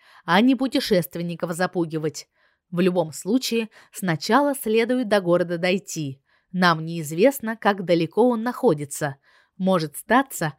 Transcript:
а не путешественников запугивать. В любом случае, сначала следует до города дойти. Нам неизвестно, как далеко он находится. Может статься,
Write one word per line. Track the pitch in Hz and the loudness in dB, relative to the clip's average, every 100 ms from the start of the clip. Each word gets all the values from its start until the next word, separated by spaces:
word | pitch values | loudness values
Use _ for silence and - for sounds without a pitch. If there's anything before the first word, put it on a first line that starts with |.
| _ - | _ -12
а | - 180 | 2 4
не | 247 | 4
путешественников | 247 269 285 - 185 170 175 170 165 170 | 4 0 -2 0 0 0 -6 -8 -6 -6
запугивать. | 170 180 185 170 156 156 143 - _ _ _ _ | -4 -2 -2 -4 -4 -6 -8 -14 _ _ _ _
В | 175 | 0
любом | 180 180 160 | 0 0 -4
случае, | - 180 254 - 233 220 - _ | -6 -2 -2 0 -4 -4 -12 _
сначала | - 190 160 - 240 285 | -6 -4 -4 2 2 2
следует | 269 220 220 233 254 214 | -2 0 0 2 -2 0
до | 208 | 0
города | 175 175 175 175 | 2 2 0 -2
дойти. | 180 190 - 165 143 135 _ _ _ | 0 -2 -4 -8 -8 -10 _ _ _
Нам | 180 180 160 | 2 4 4
неизвестно, | 160 170 147 165 247 277 220 226 | -2 -8 -6 2 2 2 -6 -2
как | 202 202 | -2 0
далеко | 175 170 165 - 247 | 0 0 2 2 2
он | 233 | 2
находится. | 233 - - 151 147 - 147 139 _ _ _ - | -4 0 0 0 -4 -6 -8 -8 _ _ _ -4
Может | 185 185 151 - | 0 0 -2 -8
статься, | - 240 277 - 156 | 0 2 2 -4 -8